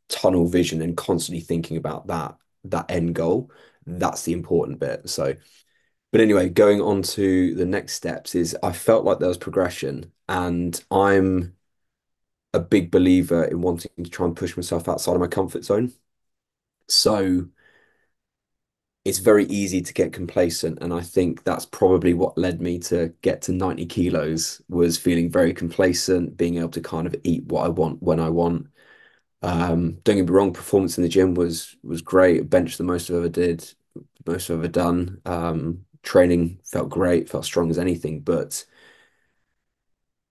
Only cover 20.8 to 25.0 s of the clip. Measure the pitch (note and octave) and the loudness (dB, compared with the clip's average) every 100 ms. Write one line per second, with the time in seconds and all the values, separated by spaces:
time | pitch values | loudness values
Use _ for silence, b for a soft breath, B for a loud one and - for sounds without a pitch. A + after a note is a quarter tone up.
20.8 | F2 F2 F2 - F2+ - - - - - | -6 -6 -2 0 0 -2 -4 -4 -6 2
21.8 | F#2+ F#2 F2 F2 F2+ - F2+ E2+ F2 F2 | 4 6 4 2 0 0 -2 -2 -4 -6
22.8 | - G2+ E2 - F#2+ - - F#2 F#2 - | -2 -2 -2 -2 -2 -2 -4 -2 -2 -4
23.8 | F2 - F2 E2+ D2+ D#2+ - - - F2 | -6 -2 0 0 -2 -4 -6 -8 -6 2
24.8 | E2+ E2 | 2 2